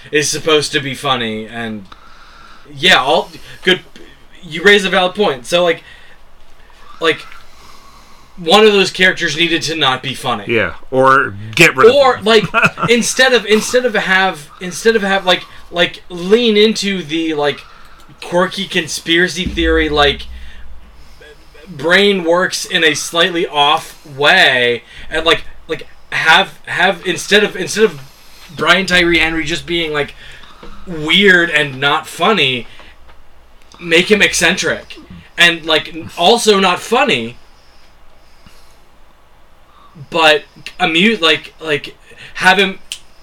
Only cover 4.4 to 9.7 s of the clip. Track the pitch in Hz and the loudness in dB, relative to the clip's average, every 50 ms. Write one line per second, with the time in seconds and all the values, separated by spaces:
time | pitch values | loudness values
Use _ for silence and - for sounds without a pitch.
4.4 | 180 160 156 170 175 202 202 208 190 180 185 196 180 180 180 202 202 160 139 123 | -16 -12 -6 0 4 4 4 4 4 0 0 0 0 0 0 0 0 0 0 -4
5.4 | 120 - 175 175 180 170 165 - - - - - - - - - - - - - | -2 0 0 2 2 2 0 -2 -8 -18 -20 -20 -20 -20 -20 -20 -20 -20 -20 -20
6.4 | - - - - - - - - - - - - 165 160 151 - - - - - | -18 -18 -20 -20 -20 -20 -20 -20 -20 -18 -10 -2 -2 -2 -2 -2 -6 -16 -18 -18
7.4 | - - - - - - - - - - - - - - - - - - - - | -18 -20 -20 -20 -20 -20 -20 -20 -20 -20 -20 -20 -20 -20 -20 -20 -20 -20 -18 -6
8.4 | 170 156 190 208 220 214 202 196 190 - - - 185 185 - - 175 156 139 160 | 0 2 4 6 6 6 6 4 2 0 0 2 2 2 2 0 -4 -4 0 0
9.4 | 170 160 165 156 - 147 | 0 0 0 -2 -2 -4